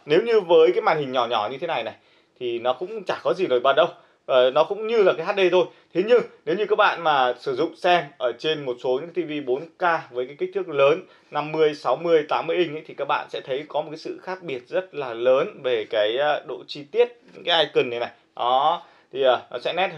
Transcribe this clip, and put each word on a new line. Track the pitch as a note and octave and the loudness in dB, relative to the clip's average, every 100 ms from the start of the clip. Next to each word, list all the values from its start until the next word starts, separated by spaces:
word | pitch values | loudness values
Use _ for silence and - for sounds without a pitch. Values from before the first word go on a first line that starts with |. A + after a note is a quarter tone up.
| - | 0
nếu | D#3+ | 2
như | A#3 A3 | 4 2
với | E3+ E3 E3 | 4 6 6
cái | F#3 | 4
màn | G#3+ D#3 | 0 0
hình | C#3 | 0
nhỏ | B2+ A#2 | -2 0
nhỏ | A#2 G#2 | 0 -2
như | C3+ | -6
thế | E3+ | -6
này | C#3+ | -4
này | A2 - _ _ _ - | -6 -10 _ _ _ -10
thì | B2 A#2 | -6 -2
nó | A#2+ | -2
cũng | B2+ F#3 A3 | -2 -6 -8
chả | F3+ - | -6 -4
có | - | -2
gì | E3+ F3 | -2 0
nổi | B2 | 2
bật | C3 C#3 | 4 4
đâu. | E3 - _ _ - | 2 -2 _ _ 0
Ờ, | C3 B2+ | 4 4
nó | C#3 | 4
cũng | D#3+ G3 A3 | 2 -2 -2
như | A#3 | 2
là | F#3 C3+ | 4 2
cái | E3+ | -2
H | G3 | 0
D | F#3 | 2
thôi. | F3 - - _ | 2 0 -4 _
Thế | E3 G3+ | -4 2
nhưng | A#3+ - - | 2 2 -8
nếu | - F3+ | -6 -4
như | G#3 | 2
các | G#3+ | 4
bạn | G3 C#3+ | 4 2
mà | E3 D3 B2+ B2 | 0 2 2 -2
sử | - B2+ | -4 -4
dụng | E3+ - | -4 -2
xem | F#3 F3 D3 - | 2 2 0 -4
ở | B2 A#2 | -4 -2
trên | D#3 D3+ | -4 -4
một | C#3 B2 | -6 -6
số | C3+ B2+ | -4 -4
những | E3+ | -4
T | E3+ D#3 | -8 -6
V | D3+ B2+ | -6 -4
bốn | C3 E3 - | -4 -6 -4
K | F3+ D#3+ C#3 | -2 -2 -4
với | B2 B2+ | -8 -8
cái | C#3+ | -6
kích | F#3 | -6
thước | G3 E3+ | -6 -4
lớn, | C#3+ C#3 D#3+ - _ _ | 2 4 2 -4 _ _
năm | D3 D3+ | -8 -4
mươi, | D#3 D#3 | 2 2
sáu | D3 C3+ C#3 | 2 -2 -2
mươi, | E3+ D#3+ D3+ | 2 2 2
tám | B2 D3+ | -2 -2
mươi | E3+ | -2
inch | D#3+ D3+ | -2 -6
ấy, | D#3 | -12
thì | |
các | B2+ C#3 | -8 -4
bạn | D3 - | -4 -6
sẽ | B2 | -12
thấy | B2 C3+ D3+ | -8 -8 -6
có | C#3+ | -6
một | D#3 | -6
cái | D#3 | -10
sự | D3 - | -12 -12
khác | - F#3 | -12 -12
biệt | F3 B2+ B2 | -10 -10 -6
rất | D#3+ F#3 | -6 -6
là | C#3+ C3 | -8 -10
lớn | A2+ B2 C3 F#3+ G3 | -2 2 2 0 -6
về | C3 A#2+ G#2 | -4 -4 -2
cái, | A2+ G#2+ B2 | 0 0 0
à, | D3 C#3+ - | 0 -2 -6
độ | B2 - | -14 -14
chi | D3+ C#3+ | -16 -4
tiết, | G#3+ A#3+ - _ | 0 0 -2 _
những | - | -10
cái | - E3+ | 0 2
icon | D3 D#3 B2+ | 2 2 0
này | A#2 | -2
này. | A#2 - _ - | -6 -10 _ -4
Đó, | A#2+ C3 D3+ E3+ - _ _ | 0 2 2 0 -6 _ _
thì, | C3 | 0
à, | C3 A#2+ - | 2 2 -2
nó | B2 | -8
sẽ | D3+ | -6
nét | D#3+ F#3 | -2 -4